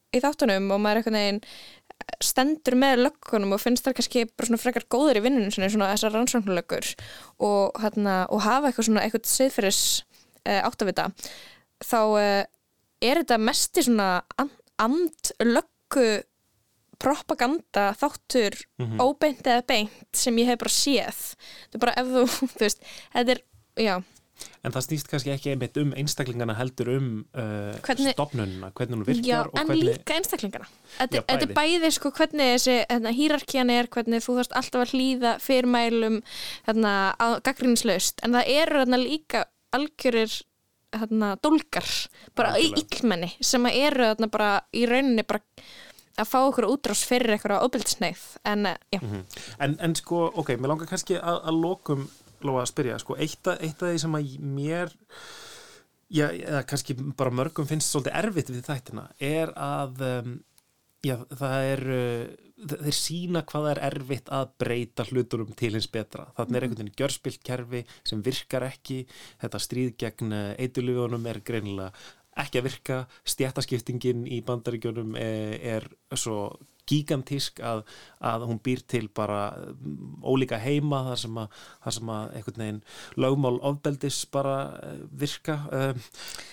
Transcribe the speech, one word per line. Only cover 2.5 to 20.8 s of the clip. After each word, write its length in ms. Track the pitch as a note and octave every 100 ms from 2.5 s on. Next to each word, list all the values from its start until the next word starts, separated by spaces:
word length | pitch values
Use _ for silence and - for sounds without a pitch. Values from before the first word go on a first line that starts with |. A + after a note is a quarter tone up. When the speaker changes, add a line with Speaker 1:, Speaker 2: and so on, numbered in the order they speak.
| D4+ - B3
Speaker 1:
með 300 | C4+ B3 B3+
löggunum 480 | - - A3+ G3
og 60 | G3
finnst 240 | A#3+ B3 -
þær 80 |
kannski 320 | B3+ - A#3+ A#3
bara 200 | - A3+
svona 120 | A#3
frekar 240 | B3 A#3+ -
góðar 260 | A#3 D4+ A3
í 60 |
vinnunum 280 | A3+ C#4 G3+
sinni, 160 | G#3 F#3+
svona 180 | G#3+ G3
þessar 180 | G3+ G#3+
rannsóknarlöggur 800 | G#3+ B3 A#3+ G3+ F3+ - - - - - - - -
og, 320 | G#3 G3+ G3 -
hérna, 460 | G#3+ G#3+ G3+ F#3 F#3
og 140 | G#3+
hafa 260 | G#3 B3+ D4
eitthvað 200 | A#3+ A3
svona, 140 | G#3+ A3
eitthvað 180 | A3
siðferðis, 560 | - - C4 - G3+ - - - - _ _ _
eh, 160 | - G3+
áttavita, 460 | - - G3+ F3+ F3 - - - - - _ -
þá, 200 | - A#3 G#3+ G#3
eh, 260 | G#3 G3+ G3 _ _ _ _ -
er 200 | A3+ D4+
þetta 160 | D4+ A#3
mest 380 | A3 - - F#4
í 80 | B3+
svona 240 | A3+ F#3+ F3+ -
and-, 240 | - C#4 - _ -
andlöggu 1300 | A3 D4+ E4+ - - - A3+ A#3+ - _ - D4 A#3 G#3 - _ _ _ _ _ _ -
propaganda 960 | C4 D4 - D#4 B3 D#4+ - - G3+
þáttur, 600 | G#3 D4 - - B3+ G3+ - - -
Speaker 2:
Mhm. 200 | A#2+ A2
Speaker 1:
óbeint 440 | B3+ C#4+ D4+ C4
eða 240 | - A#3+ B3
beint, 240 | C4 G#3+ - -
sem 220 | - - A#3
ég 100 | A#3+
hef 120 | A#3
bara 120 | A3
séð. 640 | -